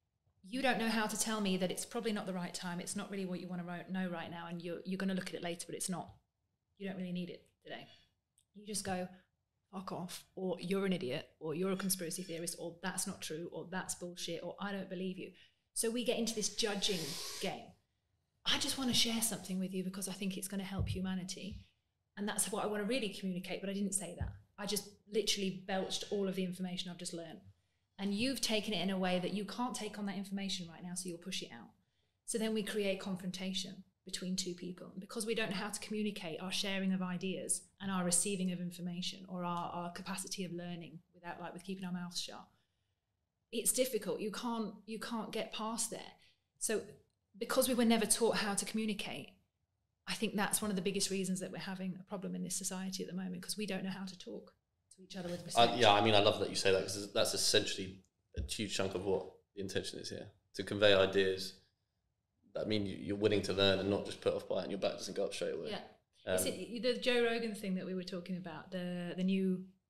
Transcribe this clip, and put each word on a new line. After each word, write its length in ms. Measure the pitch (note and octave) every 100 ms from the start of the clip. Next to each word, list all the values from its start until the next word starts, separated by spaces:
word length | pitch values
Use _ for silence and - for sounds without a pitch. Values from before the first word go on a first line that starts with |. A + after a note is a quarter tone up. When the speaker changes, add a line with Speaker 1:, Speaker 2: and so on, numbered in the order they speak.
| _ _ _ _ F#3+
Speaker 1:
you 140 | B3
don't 160 | C4 G#3
know 100 | A3+
how 180 | A3 G#3+
to 120 | G#3+
tell 220 | A3+ A3
me 160 | G3 F#3
that 140 | F#3
it's 120 | -
probably 280 | - A#3+ A3+
not 140 | G#3 -
the 60 |
right 220 | F#3 F3
time, 240 | - F#3 F3
it's 140 | -
not 160 | G3+ G3+
really 140 | G3 F#3
what 140 | F3+
you 80 | F3+
wanna 160 | F3+
ro-, 200 | F3 F3 -
know 180 | F#3 F#3
right 220 | E3+ D#3+
now, 160 | E3+ E3+
and 160 | E3+
you're, 180 | F3 E3
you're 140 | - F#3
gonna 160 | F#3+
look 140 | F#3 -
at 60 |
it 80 | -
later, 220 | F3 E3+ -
but 80 |
it's 140 | - -
not. 260 | E3+ - - _ _ _ _ _ _
You 100 | G3
don't 80 | F#3
really 160 | F#3
need 180 | F3+ F3
it 180 | - - _
today. 240 | D#3 A#2+ - - _ _ _ _ _
You 100 | G3 G#3
just 180 | G3
go, 240 | F#3+ F3+ F#3 - _ _ _ _ _
"Fuck 180 | F#3+ F#3+
off," 320 | D3 F3 - - -
or 200 | F#3 F3+
"You're 260 | F3 G3 G3
an 60 |
idiot," 380 | F3+ B2 C#3+ - _
or 140 | D#3+
"You're 180 | D3+ F#3+
a 40 | F#3+
conspiracy 460 | G3 - E3 F#3
theorist," 340 | F3+ E3 F3 -
or 180 | E3+ E3
"That's 240 | F#3 F#3 G3
not 140 | F3+
true," 280 | - D#3 F3
or 140 | - F3+
"That's 240 | F#3 - -
bullshit," 460 | F3 F3+ - E3+
or 100 | F3 -
"I 100 | G3+
don't 160 | G3 F#3+
believe 280 | F3+ F#3 F#3+
you." 140 | - - - _ _
So 160 | - A3+
we 140 | A#3
get 140 | G#3+ -
into 160 | A3+
this 200 | G#3+ G3+
judging 460 | - G#3+ G3+ G#3 F3+ C#3 - - -
game. 260 | F#3+ B2+ - - _ _ _ _ _ _
I 140 | - C#4+
just 200 | C#4 C4+
wanna 160 | B3+
share 260 | A3+ A#3+ A3+
something 360 | A3 F#3 - F#3
with 160 | F#3
you 80 | F#3+
because 240 | F#3 G3 F#3+
I 60 |
think 240 | F#3 G3 F#3
it's 120 | -
gonna 140 | G3
help 240 | F#3 F#3+ -
humanity. 760 | F#3 F#3 F#3 F3+ - G3+ - - _ _ _ _ -
And 100 | G#3
that's 220 | G3+ F#3
what 100 | G#3
I 20 | G3+
wanna 180 | G#3
really 240 | G3+ C4 G#3
communicate, 500 | F#3 F#3+ F3+ F#3 F3+
but 80 | F#3+
I 60 |
didn't 180 | G3 G3+
say 220 | - F3 F3
that. 140 | - - - -
I 80 |
just 240 | G3+ G3+ - - -
literally 520 | G#3+ G#3 G3+ F#3+ F#3+ -
belched 380 | F#3+ F#3+ - -
all 180 | G#3 F#3+
of 60 | F#3
the 80 |
information 460 | F#3 F3+ F#3 F3+ F3
I've 60 | F3
just 160 | F3+
learned. 280 | E3+ D#3+ F#3+ - - _ _ _ -
And 160 | G3
you've 260 | G3+ B3+ C4+
taken 320 | - A3 G#3
it 80 | F#3+
in 80 | F#3
a 80 | F#3+
way 200 | F#3 F#3
that 160 | F3
you 100 | G3+
can't 300 | G3 - B3
take 240 | - G#3+ G#3
on 80 | G3+
that 100 | F#3+
information 500 | F#3+ G3 G3 F#3+ E3
right 140 | D#3+
now, 120 | F3+
so 140 | F3+ F#3
you'll 80 | E3+
push 240 | F#3 -
it 80 | -
out. 180 | A#2+ G2+ _ _ _ _ _
So 140 | - A3+
then 160 | A3
we 80 | A3
create 380 | G#3 G#3+ G3 F#3+
confrontation 840 | G3+ F#3 F#3 - F#3+ F#3 - - - _ -
between 280 | - F#3 F#3
two 180 | F3+
people. 340 | F3 F3+ F3+ F3
And 80 | -
because 260 | G3 A#3+ G#3+
we 80 |
don't 160 | A3+ A3
know 60 | F#3+
how 120 | G#3
to 100 | -
communicate 600 | - G#3+ G#3+ G#3 E3+ D#3
our 120 | F#3
sharing 400 | - G3+ G3 F#3+
of 80 | F#3+
ideas 600 | F#3 F3+ F#3+ D#3+ - - - _
and 100 | G3+
our 140 | F#3
receiving 480 | F3 F3 G#3+ G3+ F#3
of 80 | F3
information 640 | F3 F3 F3 F3 F3+ - F#3
or 160 | F3+
our, 260 | F3 F3 F3
our 180 | F3 F3
capacity 520 | F3 F#3 F#3+ - -
of 80 | F3+
learning 480 | E3+ F3 E3+ D#3+ E3 -
without, 240 | F3+ F3 -
like, 120 | F3
with 120 | F3+
keeping 200 | F#3 F#3+
our 80 | F#3
mouths 280 | F3+ F3 F3
shut, 260 | - A2+ - _ _ _ _ _ _ _ _ _ _
it's 200 | A3+ A#3
difficult. 480 | - B3+ G#3+ F#3+ D3+
You 100 | G#3
can't, 440 | G3 A#3+ A#3 G#3 - -
you 120 | A3
can't 340 | - A#3 -
get 200 | A3 -
past 380 | - G#3+ A3+ -
there. 220 | B2 - - - _ _ _
So 240 | - A3 - - _ _ _ F#3+
because 300 | A3 C4+ B3
we 60 |
were 100 | A#3+
never 220 | A3+ A3+ G#3+
taught 320 | - A3+ -
how 160 | G#3
to 100 | G3+
communicate, 640 | G3 A3 A3 G#3 - - - - _ _ _ _ _ _ -
I 60 |
think 220 | - G#3 G3+
that's 240 | G3 -
one 80 | G#3+
of 60 | F#3+
the 60 |
biggest 280 | F#3+ G3 -
reasons 300 | F#3+ F#3+ F#3
that 100 | F#3+
we're 80 | F3+
having 380 | G3 F#3 F#3 F3
a 40 |
problem 300 | - G3 F#3
in 80 | F3+
this 120 | F3+ -
society 460 | F#3 F#3 F#3+ F#3+
at 60 | -
the 80 | F3+
moment, 260 | F#3 F3+
'cause 140 | - G3+
we 100 | G#3
don't 160 | F#3+
know 60 | F#3
how 140 | F#3
to 140 | F#3+ -
talk 360 | A3+ G#3 - _ _ _ _ -
to 60 |
each 140 | F#3 F#3+
other 120 | F3
with 120 | F3
Speaker 2:
I, 40 |
Speaker 1:
respect. 340 | - A#2 A#2+ A#2+
Speaker 2:
yeah, 140 | A2
I 80 | G#2
mean, 140 | A2
I 60 | G#2
love 180 | G#2+ G#2
that 80 | F#2+
you 60 | -
say 140 | G2
that, 100 | F#2+
'cause 300 | G2 G#2 G2+
that's 220 | A2 -
essentially 680 | - - A2 F#2+ - F#2+ - _ _ _ -
a 60 |
huge 320 | - - G2+
chunk 200 | - F#2+
of 100 | F#2
what 280 | G2+ F#2 - - _
the 60 | G2+
intention 360 | F#2+ F#2 - -
is 120 | -
here, 200 | - - - _
to 80 | -
convey 320 | G2 G2+ G#2
ideas 600 | F#2+ F#2+ G2 F#2+ F#2+ - - _ _ _ _ _ _ _ _ _
that 140 | - G2+
mean 180 | G#2+ G2
you, 100 | -
you're 200 | D2 G2+
willing 260 | G#2 G#2
to 100 | G2
learn 260 | F#2+ G2 F#2+
and 100 | F#2+
not 160 | G2+ -
just 140 | -
put 120 | G#2
off 160 | - -
by 120 | G2
it 20 |
and 80 | C#2
your 100 | F#2+
back 120 | G2
doesn't 220 | - -
go 100 | F#2
up 100 | G2+
straight 200 | - G2+
away. 160 | - E2
Speaker 1:
Yeah. 100 | - - - _ _ -
Speaker 2:
Um, 80 | F#2
Speaker 1:
Is 100 | -
it 360 | - F#3 A3+
the 120 | B3 A3+
Joe 240 | B3 B3
Rogan 300 | A#3 A#3 A3+
thing 200 | G3 G3
that 100 | F#3
we 100 | -
were 80 | F#3
talking 340 | F3+ F#3 F3 F3+
about, 340 | F3 D#3 -
the, 420 | F#3 F3+ F3+ F3 E3+
the 80 |
new 420 | F#3 F#3+ F#3+ F#3 - -